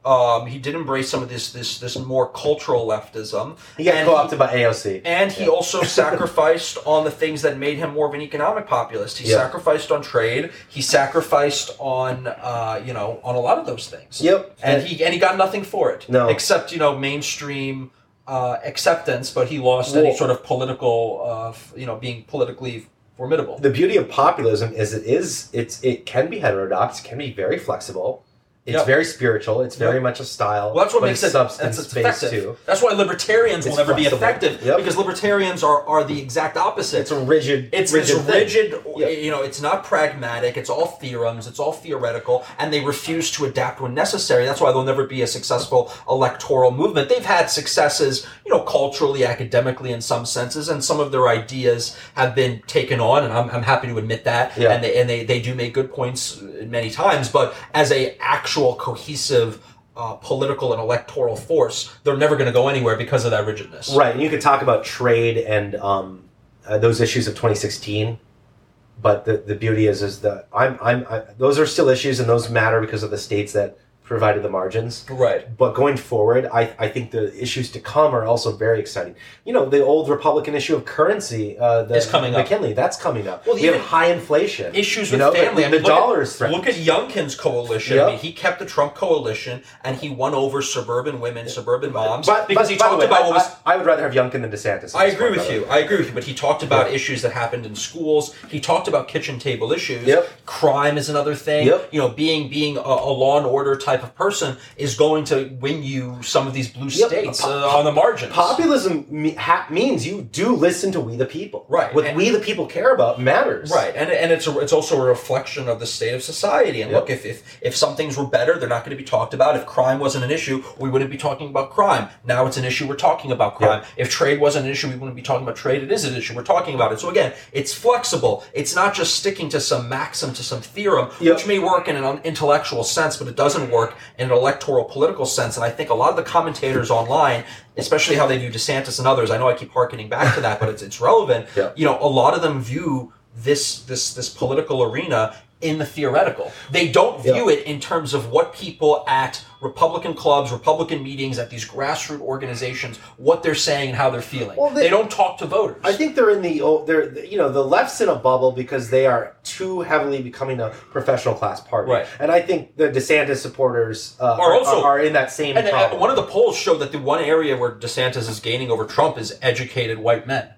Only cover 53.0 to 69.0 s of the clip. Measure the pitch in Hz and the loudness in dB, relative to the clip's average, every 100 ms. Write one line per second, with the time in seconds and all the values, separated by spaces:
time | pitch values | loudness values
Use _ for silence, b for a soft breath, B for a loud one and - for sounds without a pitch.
53 | 113 139 123 113 117 120 110 113 120 113 | 4 4 4 0 -2 -2 0 0 0 -6
54 | 110 113 127 120 127 - 113 117 113 120 | -4 -2 0 0 -2 2 4 4 2 2
55 | 123 117 110 120 120 127 120 135 131 - | 2 0 -2 -2 -2 -4 -2 -2 -4 -4
56 | 123 127 - - 98 78 113 117 113 - | -4 -4 -8 -10 -16 -14 -6 -4 -4 2
57 | 190 147 120 143 123 B B 151 120 135 | 2 4 2 2 2 B B 0 2 2
58 | 131 - - - - 160 127 117 - - | 0 -4 -2 -2 -2 2 2 0 -8 -10
59 | - 143 - 123 113 107 b b _ - | -10 -8 0 2 2 -6 b b _ -10
60 | 113 - - 135 135 - 127 113 110 120 | -10 -10 -6 -2 -2 -2 -2 -2 0 -2
61 | - 139 120 107 - 160 147 - - B | -2 -2 -2 -2 0 2 2 -2 -10 B
62 | 143 135 147 139 123 123 139 135 117 110 | -2 2 2 4 4 4 2 2 0 0
63 | - 131 113 107 101 104 - - - 139 | 0 0 2 0 -2 -6 -10 -12 0 4
64 | 120 123 156 151 151 - 135 123 - - | 4 2 -2 2 2 6 6 4 0 -2
65 | 123 117 117 113 107 107 101 101 98 98 | 2 4 4 0 0 0 0 -4 0 0
66 | 92 92 - _ _ _ - 107 113 113 | -2 -14 -20 _ _ _ -4 4 4 4
67 | 117 123 110 - 117 101 101 - - 104 | 2 2 -2 0 0 0 -2 -6 -6 -2
68 | 110 117 _ _ _ _ _ _ _ - | -2 -6 _ _ _ _ _ _ _ -2